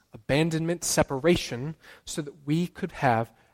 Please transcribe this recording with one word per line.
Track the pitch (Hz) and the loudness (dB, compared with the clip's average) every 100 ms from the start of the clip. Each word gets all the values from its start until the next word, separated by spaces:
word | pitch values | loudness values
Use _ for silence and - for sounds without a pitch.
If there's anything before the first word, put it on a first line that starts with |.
| _ | _
abandonment, | 120 - 139 165 160 165 175 | -12 0 2 2 0 -2 -2
separation, | - - - 135 156 170 - 120 143 160 - - - | 0 0 0 2 2 2 0 -6 -8 -10 -16 -20 -12
so | - | -8
that | 147 - 143 | -8 -8 -2
we | 160 175 | 0 0
could | - 180 | -4 -10
have | - 139 113 117 _ _ | -2 0 2 -2 _ _